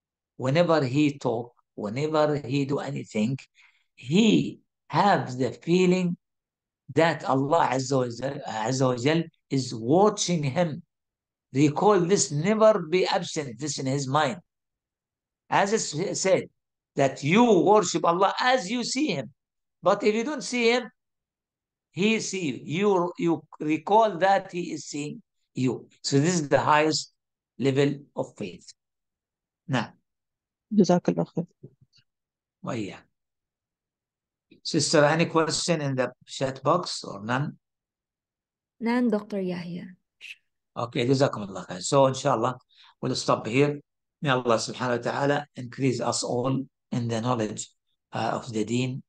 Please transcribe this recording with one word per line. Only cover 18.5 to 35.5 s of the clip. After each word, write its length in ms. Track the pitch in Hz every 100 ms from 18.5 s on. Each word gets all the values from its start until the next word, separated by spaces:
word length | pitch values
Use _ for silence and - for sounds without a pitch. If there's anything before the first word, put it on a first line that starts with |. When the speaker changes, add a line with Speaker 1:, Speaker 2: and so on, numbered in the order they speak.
| 254 185
Speaker 1:
you 140 | 247
see 240 | 214 254 294
him. 240 | 147 135 _ _ _ _ _
But 220 | 170 202
if 100 | 208 214
you 80 |
don't 200 | 233 294
see 280 | 180 240 226
him, 180 | 247 240 _ _ _ _ _ _ _ _ _ _
he 280 | 151 214 220
see 260 | - 190 160
you. 100 | 113
You, 500 | 139 160 208 185 175 -
you 260 | 170 151 - -
recall 580 | 151 156 156 214 220 170
that 340 | 190 196 190
he 220 | 180 165
is 120 | 156 -
seeing 340 | 147 151 - _ _ _
you. 340 | - 127 110 - _
So 160 | - 139
this 140 | 160
is 160 | 180 143
the 100 | 139
highest 540 | 120 151 156 151 - _ _ _ _ -
level 380 | 135 135 143 - - -
of 200 | 135 -
faith. 360 | 95 - - - _ _ _ _ _ _ _ _ -
Now. 260 | 127 104 - _ _ _ _ _ _ _
Speaker 2:
جزاك 380 | 214 175 180 -
الله 140 | 175
خير. 220 | 165 - 170 _ - _ _ _ _ _ _ _ _ _
Speaker 1:
وإياك. 400 | - 117 95 82 _ _ _ _ _ _ _ _ _ _ _ _ _ _ _ _
Sister, 420 | - 165 147 156 147
any 200 | 160 160
question 560 | 165 156